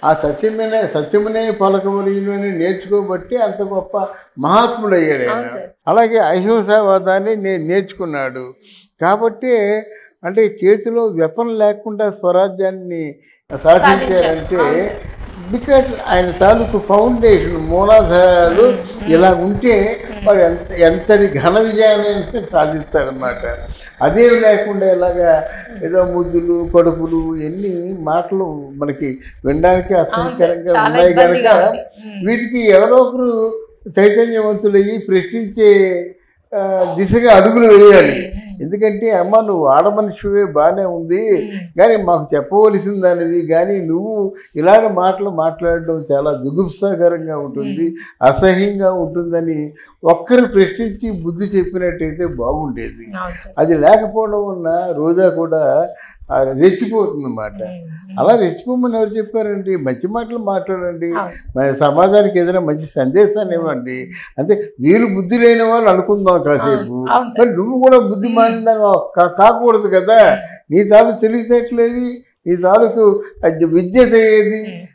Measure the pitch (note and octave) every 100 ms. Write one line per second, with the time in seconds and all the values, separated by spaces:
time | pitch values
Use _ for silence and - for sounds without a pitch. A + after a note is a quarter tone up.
0 | C#3 D#3 D3 D3 G#3+ A3 A3 A3 F#3+ D#3
1 | D3 G#3 G#3 A3 A3+ G#3 G3 G3 G3 G3
2 | G3 G3 G3 G3+ G3+ F3+ E3+ F#3+ F#3+ G3+
3 | G3 F#3 F3+ B3 G#3+ G3 G3 G3 - G#3
4 | G3 - _ - C#3+ G3 A#3+ A#3 G#3+ F3+
5 | D#3+ C#3 B2 A3 B3 A#3 F3+ _ - G3
6 | A#3 A3+ E3+ F3+ F#3+ A3+ G3 G#3+ G3+ F#3+
7 | F#3 F#3+ G3+ A3 F#3+ F#3+ D#3 F#3 F#3+ -
8 | F3 D3 C3+ B2+ B2+ C3 _ _ _ _
9 | E3 G#3 A3+ A3+ B3+ A#3 G3+ G#3+ G#3+ -
10 | _ _ F3 G3+ G#3+ G#3 F3+ G#3 G#3 A#3
11 | A3+ E3+ D#3+ D#3+ A#3 A3 G#3 G#3 A3 G#3
12 | G#3+ G3+ F3+ F3+ F#3+ F#3+ F#3+ F#3+ F3+ E3+
13 | D3+ C#3+ _ _ _ C#3 D#3 E3+ C#4+ G3
14 | - F#3 D#3+ D#3+ - F3+ D3 D#3+ G3+ -
15 | - - - - F3+ A#3 A#3+ C4+ B3+ A3+
16 | - F3+ F3+ E3+ F#3+ A#3 A3+ G#3 - G3+
17 | A#3 A#3+ A3+ G3 E3 E3+ D#3+ F3 G3+ A3
18 | F3 F3 F3+ F3 E3+ E3+ B3 G#3+ - -
19 | G3+ D#3+ F#3 F3 F#3 G3+ B3 G#3+ G3+ A#3
20 | - G#3+ G3+ G3+ E3+ E3+ - F#3 E3 F3+
21 | - G#3 G3 C#3 D3+ G3 A3+ G#3 A3 G#3
22 | G#3 G3+ F3+ A#3+ F3 E3+ D3+ D#3 D3 D#3
23 | C3+ C3 B2+ A#2+ A#2+ A#2 - - - _
24 | C#3+ F#3 A#3+ A#3+ A3 G3+ G#3 G3 F#3+ F3+
25 | F3+ F3 E3+ D#3+ D#3 - - A3+ E3 F#3
26 | F3+ F3 F3 E3+ E3+ E3+ E3 F3 E3+ E3
27 | D#3+ E3 D#3+ D#3+ D3+ F3+ G3+ F3 F3+ F#3+
28 | D#3 E3 F3 F#3+ F#3 D3+ C#3 C#3 C#3+ C#3
29 | C#3+ C3 - - C3 D3 F3 F#3 F3+ F#3
30 | E3 - B3 B3 E3+ E3+ E3+ A3 G#3+ -
31 | F3+ F3 F3 B3+ A#3 G3 F#3+ A3+ - _
32 | G#3+ G3+ F#3 A#3 A3+ B3 A3 F#3+ G#3+ B3+
33 | B3+ B3 B3 A3+ A3 A3+ - _ - E3
34 | G3+ G#3 A#3 A3+ G#3+ G#3 G#3 G3+ G3 G3
35 | F#3+ F#3+ E3+ A3+ G#3+ A3+ G#3+ G3 F#3+ F3+
36 | F3 - _ _ _ G#3 F#3+ F#3+ F3+ E3+
37 | F#3+ A#3 A#3+ G3 F#3+ A3+ A#3 G3+ G#3 G3+
38 | D3+ B2+ - G#3 G#3+ F#3+ E3 G3+ G#3+ G3+
39 | A3+ G3+ F3 A3 G#3+ F#3 C#3+ C#3 F#3 G#3
40 | G#3+ - G3+ G3+ G3 D3 D#3 F#3+ F#3+ F3
41 | E3 F3+ A3 G3 G#3 G3 F3 E3 G#3+ A3
42 | F#3 E3+ D3+ D3+ C#3 G3+ A3 G3 F3+ G3+
43 | F3+ F3 E3+ E3+ D#3 E3 F3+ G3+ E3 E3
44 | G#3 G#3+ G3 - - - E3 G#3+ A3 F#3+
45 | F#3 F#3+ G3+ E3 D#3+ D#3+ E3+ E3+ D#3+ D#3+
46 | D#3 C#3 D3+ C3+ C3 D#3+ F#3 - G3 F3+
47 | F3 E3+ D#3+ D3+ C#3+ C3 C3+ C3+ E3 E3+
48 | - _ B2+ C#3 F#3 F#3 G3+ G3+ F#3+ F#3
49 | D#3+ E3+ E3+ E3+ E3 D#3 D3+ D3+ - _
50 | E3 E3+ - B3+ A#3+ G#3 F#3 - A3+ G3
51 | A#3 F#3 E3 E3+ G3+ G3 F3+ F#3 F3+ F3
52 | D#3+ D#3 F3 C3+ A#2+ D#3 D3+ A#2 A2+ A2+
53 | G#3+ F#3+ F3+ F3 - - D#3+ E3 D3 G#3+
54 | A3 G#3+ A3 G#3 G3+ F#3+ E3 E3+ F3+ D#3
55 | D#3 E3+ F#3 D#3 E3 D#3+ D3 C#3 E3+ -
56 | - _ - C3+ C3+ C3+ E3+ F#3+ A#3 A3
57 | G3+ D3+ C3+ A2+ G#2+ G2+ - - E3 D#3+
58 | F#3 F#3+ C#3+ A#3 F#3 D#3+ - B3+ B3 A3+
59 | G#3+ A3 G#3+ A3 G#3 G3 F#3+ F#3 C3+ B2+
60 | F3+ A3+ A3+ A#3+ G3+ F#3+ F#3+ F#3+ F3+ E3+
61 | E3+ E3+ F#3 E3+ - - C#3 C3+ D3 D3
62 | F#3+ G#3 G3+ F#3 F3 F#3 E3 D3+ D#3 -
63 | C3 E3 G#3 G#3 G3 E3+ E3 C3+ B2 B2+
64 | C3 F3 - - D3+ G#3 - - C3 G#3
65 | A#3 F#3+ F3+ A#3 A#3 A#3 A3+ A#3 A3 F#3
66 | F#3 G#3 F#3+ F3 D3+ C#3+ A3 G3+ - B2
67 | B2+ A#3+ A#3+ - A#3+ F3 G#3 B3+ C4 B3+
68 | G#3 G3+ A3+ A3+ A3+ A3+ A3+ A3 G#3 F#3+
69 | - - F3 F3 G#3 A3+ A#3+ A3 G3+ F#3
70 | F#3 A3+ F#3+ G2+ - - _ D#3 G3+ G#3
71 | A#3 A3+ A3 A#3+ A3+ A#3+ A#3 A#3+ A#3 A#3+
72 | B3 A#3+ _ _ F3 F3+ F3+ G3+ A3+ A#3
73 | G#3+ F#3+ - - E3 D#3+ E3 D#3+ F3+ G#3+
74 | A#3+ A3+ A3 G#3+ G3+ A3 G#3+ F3 F3+